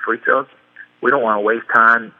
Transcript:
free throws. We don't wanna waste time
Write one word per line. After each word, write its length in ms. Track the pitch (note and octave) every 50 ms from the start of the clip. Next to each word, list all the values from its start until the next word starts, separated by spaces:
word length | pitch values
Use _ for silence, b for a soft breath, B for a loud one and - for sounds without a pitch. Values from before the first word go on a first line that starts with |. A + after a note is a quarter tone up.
| -
free 140 | A2 A#2 A2+
throws. 280 | - - C#3+ C3+ C#3 _ _ _ _ _ B B B B _ -
We 100 | B2 B2
don't 120 | C#3 C#3
wanna 180 | A#2 A2 G#2+ G#2
waste 260 | G#2 G#2+ A#2 A2+ - - -
time 400 | A#2 A2+ A2+ A#2 A#2 A2 G#2+ _